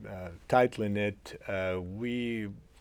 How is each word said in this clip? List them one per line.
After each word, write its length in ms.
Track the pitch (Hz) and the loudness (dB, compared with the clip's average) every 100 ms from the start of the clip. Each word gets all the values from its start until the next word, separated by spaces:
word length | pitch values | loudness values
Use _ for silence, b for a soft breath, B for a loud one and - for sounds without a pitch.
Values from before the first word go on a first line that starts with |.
| 104 | -10
uh, 220 | 95 90 82 - | -8 -8 -10 4
tightly 440 | 127 123 - 104 | 6 6 4 0
knit. 500 | 101 104 101 - - - | 2 0 -2 -10 -10 -4
Uh, 320 | 98 92 92 | -2 0 -2
we 680 | 90 101 120 123 120 117 104 101 - - | -4 -4 -4 -2 -2 -2 -6 -10 -18 -12